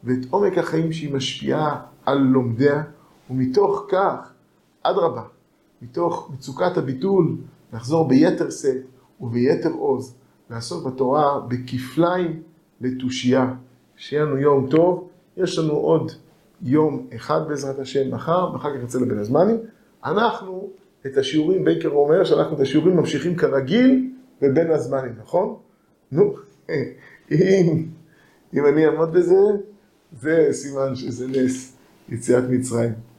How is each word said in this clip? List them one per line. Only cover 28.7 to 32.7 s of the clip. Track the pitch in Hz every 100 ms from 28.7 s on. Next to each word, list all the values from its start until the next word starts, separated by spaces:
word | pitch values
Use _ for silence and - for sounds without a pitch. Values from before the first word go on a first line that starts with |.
| 151 156
אעמוד | 156 165
בזה... | 170 170 190 202 202 - - _ _ _ 135
זה | 139 165 147
סימן | - 147 139 135
שזה | 127 110 113 127
נס | 131 127 131 - - _ _ -
יציאת | 113 - 123 127
מצרים. | 123 -